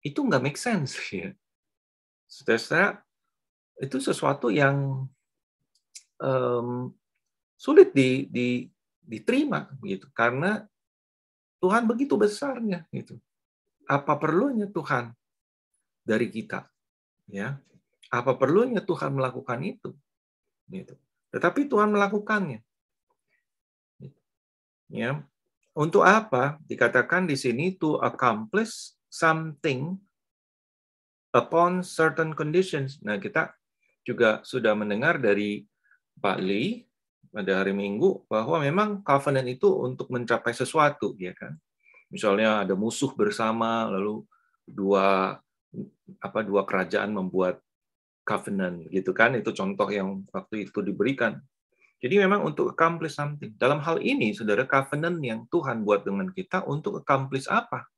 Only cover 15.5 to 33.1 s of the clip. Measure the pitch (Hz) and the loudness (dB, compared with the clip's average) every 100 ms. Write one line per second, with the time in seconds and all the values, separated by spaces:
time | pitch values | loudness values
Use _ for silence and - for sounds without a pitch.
15.5 | _ _ _ _ _ - 110 113 107 101 | _ _ _ _ _ -2 0 0 -4 -8
16.5 | 98 - _ _ _ _ _ - 98 110 | -10 -12 _ _ _ _ _ -16 -8 -8
17.5 | 139 _ _ _ _ _ 123 123 131 135 | -8 _ _ _ _ _ -4 -2 2 4
18.5 | 180 254 220 - 151 147 139 131 123 127 | 4 2 -2 -2 -4 -2 -2 -2 -4 -6
19.5 | 120 175 - - - _ _ _ _ _ | -6 -6 -8 -14 -16 _ _ _ _ _
20.5 | _ _ 95 - - _ _ _ - 170 | _ _ -16 -16 -20 _ _ _ -2 0
21.5 | 226 285 208 214 208 196 208 208 214 175 | 0 0 2 2 2 2 0 -2 -2 -2
22.5 | 113 _ _ _ _ _ _ _ _ _ | -8 _ _ _ _ _ _ _ _ _
23.5 | _ _ _ _ _ 139 _ _ _ _ | _ _ _ _ _ -20 _ _ _ _
24.5 | _ _ _ _ - 113 147 - _ _ | _ _ _ _ -6 -4 -6 -10 _ _
25.5 | _ _ - 156 196 175 214 214 123 135 | _ _ -2 2 4 6 6 2 0 0
26.5 | 151 - 113 120 123 120 175 185 135 131 | -2 -12 0 4 4 2 0 0 0 0
27.5 | 117 175 185 156 151 120 - 123 107 110 | 0 -2 -2 -2 0 -2 0 0 0 -2
28.5 | 196 220 - - _ _ - 165 160 160 | -2 -2 -8 -16 _ _ 0 2 2 -2
29.5 | 147 160 127 151 196 _ _ _ _ _ | -4 -4 -2 -4 -8 _ _ _ _ _
30.5 | _ _ _ _ _ _ _ _ 123 - | _ _ _ _ _ _ _ _ 0 2
31.5 | 165 175 180 175 - 160 147 160 151 151 | 2 4 2 -4 2 2 2 -4 -2 0
32.5 | 165 185 151 135 - 107 | 0 0 -2 -4 -8 -6